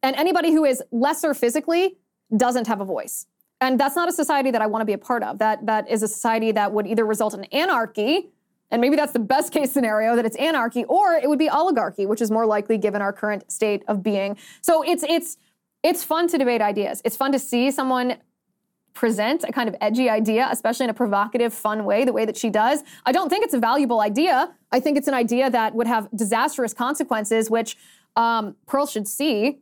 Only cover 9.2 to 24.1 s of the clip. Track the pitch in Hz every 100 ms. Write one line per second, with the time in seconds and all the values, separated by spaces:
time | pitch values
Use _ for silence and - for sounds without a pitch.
9.2 | 208 262 330 320 269 277 233 214 220 233
10.2 | 226 - 294 302 233 247 233 359 403 330
11.2 | 262 294 311 269 349 277 196 196 196 220
12.2 | 226 220 226 208 208 226 208 202 202 202
13.2 | 208 208 - - 214 202 - 208 190 202
14.2 | 196 202 - - - 320 294 349 294 330
15.2 | 330 - _ _ _ _ 311 349 - 311
16.2 | 339 339 254 240 208 202 196 - 233 -
17.2 | 269 277 - 240 254 269 262 254 247 -
18.2 | _ _ _ _ _ _ _ - 233 214
19.2 | 214 311 - - 226 185 214 233 254 220
20.2 | 220 220 254 240 226 240 254 220 233 196
21.2 | 208 247 233 233 214 214 202 202 254 220
22.2 | 220 220 233 214 220 302 - - - 302
23.2 | 359 381 453 269 226 269 277 233 214